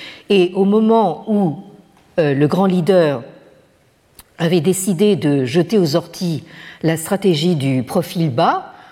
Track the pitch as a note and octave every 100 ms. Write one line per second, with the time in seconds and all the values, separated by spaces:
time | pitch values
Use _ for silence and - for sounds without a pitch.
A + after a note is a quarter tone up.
0 | - - - G3+ F3 F#3+ G3 G#3+ A3 A3+
1 | G3 - - G#3 F3+ C#3+ - - _ _
2 | _ - D3 C3+ D3 F3 G3 F3+ D#3+ F#3
3 | D#3 C3 A#2 - - _ _ _ _ _
4 | _ - - - E3 F3 D#3+ F#3 - E3+
5 | G#3 F#3+ D3+ C#3+ B2 E3 D#3+ A3 E3 D#3+
6 | - - F3 D3+ - - - - D#3+ D#3+
7 | - G3 G3 D3+ F3 D#3+ C3+ B2+ A#2+ F#3
8 | - F3 D#3+ A#2 G3 F#4 - - -